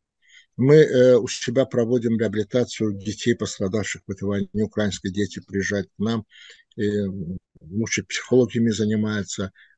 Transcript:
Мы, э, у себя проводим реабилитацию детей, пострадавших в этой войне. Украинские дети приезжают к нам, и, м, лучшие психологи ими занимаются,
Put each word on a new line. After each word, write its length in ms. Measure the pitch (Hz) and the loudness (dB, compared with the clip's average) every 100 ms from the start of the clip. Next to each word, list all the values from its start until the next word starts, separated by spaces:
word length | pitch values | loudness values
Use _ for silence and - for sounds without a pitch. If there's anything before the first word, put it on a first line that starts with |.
| _ _ _ _ _ - | _ _ _ _ _ 0
Мы, 200 | 131 151 | 6 8
э, 400 | 147 127 127 123 | 8 6 6 6
у 100 | 113 | 4
себя 380 | - - 120 131 | -6 -2 0 0
проводим 520 | 123 113 123 117 113 | 0 0 0 0 0
реабилитацию 760 | 110 107 101 127 117 - 110 | 0 -2 -2 -2 -2 -2 -4
детей, 400 | 98 101 101 117 - | -4 -6 -4 -2 -2
пострадавших 680 | 101 - 98 107 95 - - | -4 -4 -2 -2 -4 -8 -10
в 40 | |
этой 120 | 98 | -8
войне. 240 | 98 101 95 104 | -4 -4 -4 -4
Украинские 480 | 107 - 104 - 101 | -4 -2 -2 -4 -6
дети 280 | 92 101 - - | -4 -4 -6 -6
приезжают 420 | 98 98 101 92 | -4 -2 -4 -4
к 100 | - | -6
нам, 280 | 107 113 - - - - _ - | -4 -4 -6 -16 -20 -20 _ -4
и, 100 | 104 | -2
м, 500 | 104 98 92 82 92 _ _ | -2 -4 -6 -10 -12 _ _
лучшие 440 | 80 101 110 - - | -10 -6 -4 -6 -6
психологи 520 | - - 127 120 123 | -10 0 2 2 0
ими 120 | 117 | 0
занимаются, 840 | 104 107 107 107 107 95 - 95 - _ | 0 -2 -2 -2 -4 -6 -8 -8 -10 _